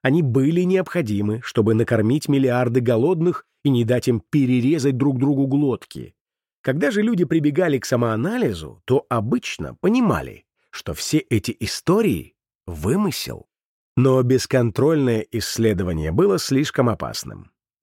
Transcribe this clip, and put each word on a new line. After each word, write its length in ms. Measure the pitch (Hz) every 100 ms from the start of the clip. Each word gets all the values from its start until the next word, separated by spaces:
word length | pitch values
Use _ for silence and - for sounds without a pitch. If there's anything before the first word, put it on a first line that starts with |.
Они 180 | 131 165
были 400 | 135 131 139 170
необходимы, 760 | 180 190 185 175 113 101 104 113
чтобы 300 | - 120 107
накормить 540 | 110 110 113 110 151 -
миллиарды 540 | 139 131 123 123 127
голодных 640 | 120 113 151 170 175 170 - _
и 60 | 143
не 160 | 123
дать 240 | 113 123 127
им 100 | 117
перерезать 760 | - 151 127 127 127 160 139 127
друг 200 | 139 127
другу 300 | 139 139 135
глотки. 680 | 143 143 110 - 67 57 _ _ _ _ _
Когда 300 | - 147 277
же 100 | 208
люди 220 | 220 185
прибегали 560 | 160 160 147 143 170 135
к 60 |
самоанализу, 960 | - 123 117 110 165 247 151 85 76 -
то 200 | - 135 -
обычно 680 | 120 107 - - - 69
понимали, 680 | - 190 247 214 85 64 52 _ _ _
что 220 | - -
все 260 | 76 - 156
эти 360 | - 113 - -
истории — 760 | - - - 202 208 85 - _ _ _ -
вымысел. 800 | 80 92 185 196 - 64 50 - _ _ _ _
Но 260 | 123 131 131
бесконтрольное 1040 | 120 127 - 131 117 - 147 151 127 110 -
исследование 800 | 113 - - 113 95 90 80 78
было 260 | 98 202 185
слишком 520 | - 135 151 - 120
опасным. 600 | 95 57 - 58 50 - _ _ _